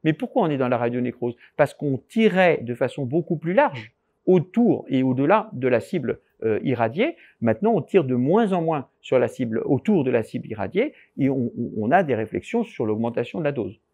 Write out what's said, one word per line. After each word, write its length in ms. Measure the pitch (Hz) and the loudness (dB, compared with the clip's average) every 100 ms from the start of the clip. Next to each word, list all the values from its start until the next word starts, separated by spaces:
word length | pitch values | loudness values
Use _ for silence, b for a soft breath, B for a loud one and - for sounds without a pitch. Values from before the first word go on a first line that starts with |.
| 156 | 0
Mais 80 | |
pourquoi 300 | 156 247 262 | -2 -2 0
on 60 | 175 | 0
est 80 | 139 | 0
dans 120 | 127 | 0
la 80 | 120 | 0
radionécrose ? 580 | 120 123 123 - 120 117 b - | 0 -2 -4 -4 -6 -6 b 0
Parce 160 | 143 | 0
qu'on 240 | - 147 131 | 0 -4 -4
tirait 640 | _ 226 220 180 180 151 | _ 2 2 4 4 2
de 120 | 120 120 | -4 -4
façon 300 | 127 - 127 | -4 -2 -2
beaucoup 300 | 156 160 160 | -2 -2 -4
plus 180 | 160 | 0
large 400 | 202 285 135 110 _ _ _ - | 2 2 -2 -16 _ _ _ 2
autour 600 | 180 170 - 233 139 - | 2 2 2 2 2 0
et 160 | 131 | 0
au-delà 460 | 131 127 143 208 220 | 0 2 2 2 0
de 160 | 127 127 | -4 0
la 120 | 120 | 0
cible, 400 | - 185 123 113 _ _ | 0 -4 -4 -6 _ _
euh, 160 | 113 104 | -2 -2
irradiée. 540 | - 117 113 143 294 330 b b | -2 0 -2 0 -2 -4 b b
Maintenant, 340 | 117 113 208 | -2 0 0
on 80 | 214 | 0
tire 220 | - 196 | 2 0
de 120 | 135 123 | 2 0
moins 380 | 131 202 220 | 2 2 2
en 80 | 185 | 0
moins 260 | 165 156 123 _ | -2 -4 -6 _
sur 180 | - 127 | 0 2
la 80 | 117 | 2
cible, 340 | - 120 110 - | -2 -4 -2 0
autour 380 | 135 - 202 | 0 2 2
de 80 | 127 | 2
la 120 | 120 | 0
cible 240 | 107 123 - | -2 -8 -10
irradiée, 460 | 101 98 180 294 b b - | -8 -4 -2 -2 b b -2
et 120 | 135 | -2
on, 220 | 135 117 - | 0 -4 -6
on, 140 | 120 110 | -8 -4
on 140 | 107 | 0
a 120 | 170 | 2
des 120 | 160 113 | 2 -2
réflexions 480 | 110 98 - 233 | -2 -6 -4 -4
sur 220 | 233 - 107 | -4 -4 -2
l'augmentation 540 | 107 117 120 120 190 | -2 -2 -4 -6 -4
de 40 | |
la 80 | 147 | -4
dose. 280 | 135 98 104 _ | -4 -6 -8 _